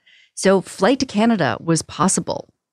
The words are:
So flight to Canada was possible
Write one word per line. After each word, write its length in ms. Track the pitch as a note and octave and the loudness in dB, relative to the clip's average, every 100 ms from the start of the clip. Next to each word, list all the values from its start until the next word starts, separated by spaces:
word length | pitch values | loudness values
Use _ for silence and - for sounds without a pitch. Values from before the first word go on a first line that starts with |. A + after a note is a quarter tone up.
| _ _ _ | _ _ _
So 260 | - F#3+ F#3+ | -2 2 2
flight 400 | - - F#3 C#4 | 0 0 2 2
to 40 | C4 | 0
Canada 500 | G3+ A#3 A3 C3+ - | 0 2 2 0 -2
was 240 | E3 D#3+ | -2 -2
possible 680 | - - F3+ - - - - _ _ | -2 -2 0 0 -4 -8 -10 _ _